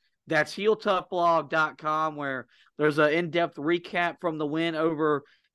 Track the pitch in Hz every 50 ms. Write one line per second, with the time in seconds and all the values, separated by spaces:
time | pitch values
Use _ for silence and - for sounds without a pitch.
0 | _ _ _ _ _ - 160 156 151 147 - - 196 214 214 214 - 208 196 185
1 | 175 - - 180 170 170 165 160 147 135 170 160 156 151 - - 160 156 156 156
2 | 156 156 151 147 143 139 135 127 117 - _ _ _ _ _ - 151 151 143 151
3 | 151 151 147 170 175 165 143 170 170 165 - - 143 156 170 175 170 - - 175
4 | 175 170 156 - - 175 160 156 156 143 147 160 165 170 165 156 160 165 160 147
5 | 160 151 151 139 143 _ _ _ _ _ _